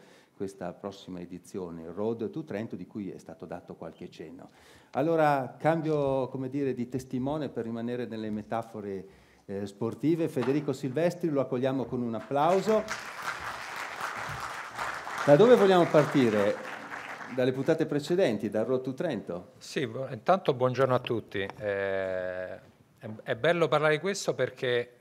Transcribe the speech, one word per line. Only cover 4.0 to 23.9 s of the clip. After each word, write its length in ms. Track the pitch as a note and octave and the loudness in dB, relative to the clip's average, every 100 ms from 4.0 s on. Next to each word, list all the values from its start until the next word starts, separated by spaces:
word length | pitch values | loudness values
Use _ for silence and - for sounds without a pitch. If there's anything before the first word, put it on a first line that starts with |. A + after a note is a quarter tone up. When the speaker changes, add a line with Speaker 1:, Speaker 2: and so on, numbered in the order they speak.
| F2 | -18
Speaker 1:
cenno. 400 | - E2 F2 - _ - - _ | -16 -16 -16 -20 _ -20 -20 _
Allora 640 | A#2+ D3+ E3 D3+ C#3+ B2 - | -2 2 4 4 4 0 -2
cambio, 680 | D3+ E3 D#3 D3+ C#3 C3+ B2+ | 0 2 0 0 2 0 -2
come 200 | C3 C3 | -4 -4
dire, 240 | C#3 C#3 | -2 -2
di 160 | A#2+ A#2+ | -2 -4
testimone 640 | C3 - B2+ C3+ D#3 C3 | -4 -4 -4 -2 -2 -4
per 140 | - | -6
rimanere 420 | A2+ A#2 A#2 B2 A#2 | -6 -4 -4 -4 -6
nelle 240 | A2 A2 | -6 -6
metafore, 760 | G#2+ G2+ A#2 A#2 A2 G2+ G2 F#2 - - _ | -6 -4 -4 -6 -8 -6 -6 -8 -18 -20 _
eh, 220 | - G2 G2+ | -8 -6 -6
sportive. 600 | - A2+ - D3 E3 D#3+ | -4 -4 0 0 2 0
Federico 440 | D3 A#2+ C#3+ D3 | 0 0 0 0
Silvestri, 560 | C3 C#3 B2+ E3+ - E3+ | -4 -2 0 0 0 -2
lo 140 | C#3 | 0
accogliamo 420 | B2+ B2+ C3 C3+ | 0 0 0 -2
con 160 | A2+ B2+ | -4 -4
un 140 | A#2+ | -4
applauso. 680 | A2+ - C#3 D#3 F#3+ F#3 A3 G#3+ - - - - - - - - - - - - - - - - - - - - - - - - | -4 -2 2 4 4 4 2 0 -6 -10 -10 -8 -8 -8 -10 -10 -10 -10 -8 -8 -6 -8 -8 -8 -10 -10 -8 -6 -6 -8 -2 6
Da 100 | D3 | 10
dove 180 | A3+ | 10
vogliamo 300 | A#3 G3 F#3 D3+ | 10 8 8 6
partire? 680 | D#3+ D3 D3 A#2+ G#2 G2+ - - - - - - - - | 6 4 6 6 6 2 0 -6 -12 -12 -14 -12 -14 -8
Dalle 180 | B2+ B2+ | 0 0
puntate 340 | C3 B2+ D#3+ D#3 | 2 2 2 2
precedenti, 600 | D3 D3 F3+ F3 G#2+ G#2 | -2 0 2 2 2 -2
dal 160 | G#2+ | -2
Road 180 | A#2 B2+ | 0 0
to 120 | B2+ | -2
Trento? 580 | C3 F3 A2+ - F2 F2+ - | -4 -4 -4 -6 -10 -10 -18
Speaker 2:
Sì, 280 | - - B2+ | -10 -6 -4
bu-, 200 | A#2 C3 | -6 -8
intanto 420 | B2+ - F#3+ E3+ | -6 2 2 4
buongiorno 400 | C3+ B2+ B2 C3+ | 2 2 4 4
a 40 | B2 | 4
tutti. 420 | B2 A2+ - G#2 | 2 -4 -4 -4
Eh, 1120 | G2 - G#2 G2 G2 F#2+ F#2+ F#2 F#2 F#2 F#2 F#2+ - _ _ _ | -4 -4 -4 -2 0 -2 -2 -4 -4 -6 -8 -10 -16 _ _ _
è, 100 | A#2 A2 | -12 -10
è 140 | - A#2+ | -6 0
bello 320 | D3+ F3 D#3+ | 2 4 4
parlare 260 | D3+ D3+ | 4 4